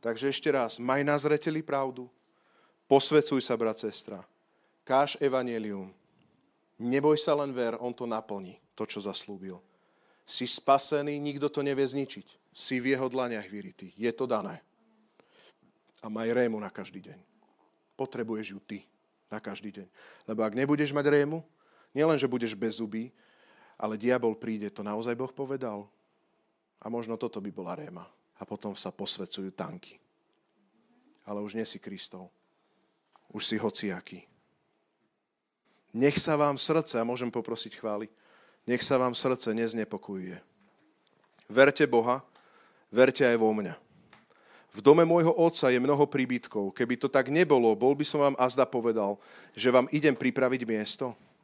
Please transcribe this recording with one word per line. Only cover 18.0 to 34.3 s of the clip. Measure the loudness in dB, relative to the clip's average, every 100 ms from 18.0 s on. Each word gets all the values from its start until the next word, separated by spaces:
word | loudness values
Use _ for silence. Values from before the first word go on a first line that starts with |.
| -8 -6 -6 -6 -8 -14
ju |
ty | -14 -16 _ _ _ _ _
na | -12
každý | -12 -12 -14
deň. | -16 -20 _ -20 -20 -10
Lebo | -4
ak | -2 0
nebudeš | 0 2 0 0
mať | 4
rému, | 4 2 -4 -10 _ _ _ _
nielen, | 0 2 4
že | 2
budeš | 0 -2 -2
bez | -4 -4
zuby, | -6 -6 -8 _ _ _ _ _ _ _
ale | -6 -2
diabol | 0 2 0 -2
príde, | -6 -6 -8
„To | -8 -8
naozaj | -6 -6 -6
Boh | -8
povedal?“ | -8 -8 -6 -6 -8 -14 _ _ _ _ _ _ _ _ _
A | -8
možno | -8 -6 -6
toto | -6 -8
by | -10
bola | -10 -10 -10
réma. | -12 -16 -20 _ _ _
A | -14
potom | -10 -10
sa | -10 -12
posvecujú | -8 -8 -6 -8 -10 -10
tanky. | -10 -12 -12 -20 -20 _ _ _ _ _ _ _ _ _ _ _ _ -12
Ale | -10 -8
už |
nie | -6 -8
si | -8
Kristov. | -14 -14 -14 -16 -20 _ _ _ _ _ _ _ _ _ _
Už | -6 -2
si |
hociaký. | 0 -2 -2 -6 -8 -12 -20 _